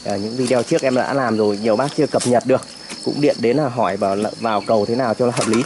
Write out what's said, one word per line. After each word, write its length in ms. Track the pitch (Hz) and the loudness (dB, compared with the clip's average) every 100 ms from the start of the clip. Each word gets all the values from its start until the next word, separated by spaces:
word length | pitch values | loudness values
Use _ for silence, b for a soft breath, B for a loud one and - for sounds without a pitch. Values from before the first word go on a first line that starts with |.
À, 120 | - 101 | -4 -4
những 200 | 104 123 | -4 -4
video 260 | 123 127 | 0 0
trước 200 | 117 165 | 2 0
em 120 | 135 | 2
đã 200 | 127 110 | 0 0
làm 220 | 135 123 110 | -2 0 2
rồi, 220 | 104 101 | 0 2
nhiều 140 | 113 107 | 0 2
bác 200 | 139 - | 0 0
chưa 100 | 143 | 0
cập 160 | - 127 | 0 2
nhật 200 | 120 123 | 2 4
được, 140 | 131 - B B - | 0 0 B B -8
cũng 160 | 127 131 | -6 0
điện 160 | 143 - | 0 2
đến 160 | 117 131 | 0 2
là 120 | 143 | 0
hỏi 280 | 123 98 98 | 0 -2 0
bảo 200 | 101 98 | -2 0
là 140 | 107 - | -2 -4
vào 220 | 113 104 98 | -2 -2 2
cầu 200 | 113 104 | 0 2
thế 80 | |
nào 200 | 117 127 | 0 0
cho 120 | 107 123 | 0 0
nó 60 | |
hợp 140 | 139 127 | 0 0
lý. 140 | 117 | 0